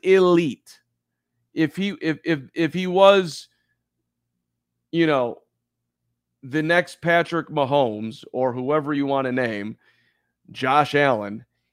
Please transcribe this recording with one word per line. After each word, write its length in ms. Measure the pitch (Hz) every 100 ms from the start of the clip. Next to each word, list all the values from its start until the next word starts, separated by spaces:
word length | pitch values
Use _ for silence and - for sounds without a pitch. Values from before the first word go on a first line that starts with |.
elite, 800 | 180 190 180 175 160 - _ - _ _ _ _ _ _ _
if 220 | - 156 -
he, 200 | 202 -
if, 160 | 160 151
if, 160 | - 156 127
if 200 | - 160
he 120 | 175 185
was, 600 | 180 196 202 175 - - _ _ _ _ _ _ _ _ _ _ _ _ _ _
you 160 | 165 160
know, 340 | 139 120 - _ _ _ _ _ _ _ _ _ _
the 180 | 135 151
next 380 | 156 175 175 -
Patrick 480 | 165 170 165 170 151
Mahomes 760 | 151 135 143 123 107 110 131 -
or 200 | 127 127
whoever 400 | 123 127 156 143
you 120 | 143 139
wanna 260 | 139 131
name, 440 | 127 123 104 104 113 _ _ _ _ _ _ -
Josh 420 | - 131 143 143
Allen, 500 | 143 143 113 101 110 - _ _